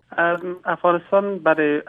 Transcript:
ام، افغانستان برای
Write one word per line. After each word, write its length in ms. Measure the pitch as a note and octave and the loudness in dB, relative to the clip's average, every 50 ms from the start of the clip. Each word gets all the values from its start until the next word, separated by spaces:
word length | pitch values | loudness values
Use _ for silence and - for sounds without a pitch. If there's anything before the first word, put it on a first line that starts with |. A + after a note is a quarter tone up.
| _ _ - | _ _ -4
ام، 380 | - E3+ E3+ F3 F3 F3 F3+ F3+ F3+ - | -2 -2 0 -2 -4 -6 -10 -12 -8 -6
افغانستان 760 | - - - - F3+ F3 F3 E3+ - G3+ G3 G3+ G3+ G3 F3+ | -6 -4 0 2 2 2 2 0 0 0 0 0 0 -4 -2
برای 420 | D#3 D#3+ D#3 D#3 D#3 D3 D3 D3 - | 0 2 2 2 2 0 0 -2 -2